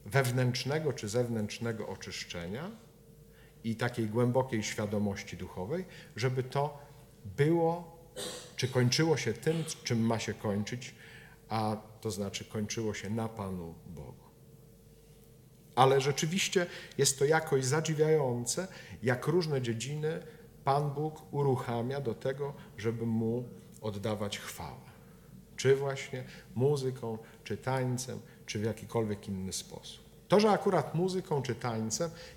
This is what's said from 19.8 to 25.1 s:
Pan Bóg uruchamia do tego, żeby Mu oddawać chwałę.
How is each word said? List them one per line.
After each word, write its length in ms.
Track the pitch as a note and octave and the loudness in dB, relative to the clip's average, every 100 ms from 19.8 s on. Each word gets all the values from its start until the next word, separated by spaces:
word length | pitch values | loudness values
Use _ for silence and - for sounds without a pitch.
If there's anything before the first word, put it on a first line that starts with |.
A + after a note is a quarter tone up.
| B2+ D3+ D3+ E3+ - - - - | -4 -2 -2 -4 -8 -16 -20 -4
Pan 280 | - C#3 D3 | 2 4 2
Bóg 420 | C#3 D#3 - - | 0 -2 -4 -4
uruchamia 680 | C#3+ C#3 B2 - A#2 A#2+ C#3 | 2 4 4 2 0 0 0
do 120 | B2 | -2
tego, 400 | G#2+ C3 C#3 C#3+ C#3+ - - | -2 -4 -2 -6 -8 -16 -4
żeby 280 | A2 A#2 A2+ | -2 0 0
Mu 380 | A2+ A2+ A#2+ B2+ - - - | 2 2 0 -4 -12 -18 -8
oddawać 580 | G#2+ G2+ A2 G2+ G2+ - | -6 -4 -2 -2 -2 -4
chwałę. 520 | - - D#2+ B1 - - - | -10 -10 -10 -10 -16 -20 -20